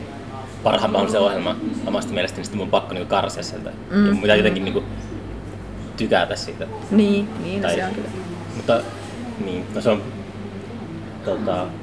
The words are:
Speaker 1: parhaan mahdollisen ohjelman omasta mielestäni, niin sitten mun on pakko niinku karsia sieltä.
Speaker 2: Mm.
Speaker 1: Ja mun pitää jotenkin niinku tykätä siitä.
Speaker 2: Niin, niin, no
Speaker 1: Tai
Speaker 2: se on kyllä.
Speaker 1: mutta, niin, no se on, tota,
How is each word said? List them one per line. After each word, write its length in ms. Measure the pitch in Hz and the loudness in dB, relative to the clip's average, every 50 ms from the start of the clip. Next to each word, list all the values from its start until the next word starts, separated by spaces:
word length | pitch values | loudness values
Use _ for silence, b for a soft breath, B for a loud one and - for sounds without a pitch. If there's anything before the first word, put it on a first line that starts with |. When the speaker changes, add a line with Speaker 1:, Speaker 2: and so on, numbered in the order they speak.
| - - - - - - - - - - - - | -10 -10 -10 -12 -12 -10 -10 -10 -10 -10 -6 0
Speaker 1:
parhaan 300 | - 110 - - - - | 2 4 4 4 4 4
mahdollisen 280 | - 98 101 - 107 104 | 4 4 2 4 4 4
ohjelman 360 | 98 101 95 92 87 87 90 - - - - - - | 4 4 4 2 0 -2 -2 -2 -4 -4 -4 -4 -4
omasta 260 | - 101 101 - - | -2 -2 -2 -2 -2
mielestäni, 240 | 107 90 90 95 - 98 | -2 -2 -2 -2 -4 -6
niin 60 | 87 | -8
sitten 140 | 90 101 104 | -6 -4 -4
mun 80 | 92 | -2
on 40 | 98 | 2
pakko 240 | 101 98 - - 98 | 2 2 2 0 -6
niinku 160 | 90 87 - | -4 -2 2
karsia 320 | 104 98 95 98 - - | 2 2 2 0 -2 -6
sieltä. 280 | - - 104 - - - - - - - | -8 -8 -8 -8 -8 -8 -10 -10 -6 0
Speaker 2:
Mm. 160 | 180 208 208 | 4 6 6
Speaker 1:
Ja 60 | - | 6
mun 100 | 101 - | 4 4
pitää 140 | 104 104 104 | 6 8 8
jotenkin 280 | 104 107 107 92 95 98 | 8 8 6 4 2 0
niinku 180 | 95 - - - - - - - - - - - - - - - - - - - - - - - - - | 0 0 0 -2 -2 -8 -8 -8 -8 -8 -8 -8 -10 -10 -10 -10 -10 -12 -12 -12 -10 -10 -10 -10 -8 -4
tykätä 400 | - 113 98 110 92 87 - 101 | -2 2 4 6 4 4 4 0
siitä. 300 | - - - - - 95 - 107 - - - | -6 -6 -8 -6 -8 -8 -8 -8 -8 -2 4
Speaker 2:
Niin, 380 | 196 214 208 202 202 202 208 208 214 - | 6 6 6 6 6 2 2 -2 -4 -6
niin, 200 | 170 175 190 202 | -6 -4 -2 0
no 60 | 190 175 | 0 0
Speaker 1:
Tai 80 | 170 | 2
Speaker 2:
se 80 | 180 185 | 2 0
on 80 | 190 208 | -2 -2
kyllä. 140 | 202 208 - - 190 185 175 175 - - - - | -4 -6 -6 -6 -8 -8 -8 -8 -10 -8 -8 -8
Speaker 1:
mutta, 240 | 226 - - 117 117 - - - - - - - - 120 120 113 - 104 | -4 2 4 4 4 4 -2 -8 -10 -10 -10 -10 -10 -8 -8 -6 -6 -4
niin, 200 | 95 92 90 92 - - | -4 -4 -4 -6 -4 -4
no 60 | 208 | 0
se 100 | - 120 | 4 4
on, 120 | 107 98 98 - - 98 101 - - - - - - - - - - - - - - - - - - - - | 4 2 0 -6 -8 -8 -10 -10 -10 -10 -10 -10 -10 -10 -10 -10 -10 -10 -10 -10 -10 -10 -10 -10 -10 -6 -4
tota, 420 | 104 92 82 104 98 90 90 90 - - - | -2 -2 0 0 0 0 0 -2 -4 -6 -10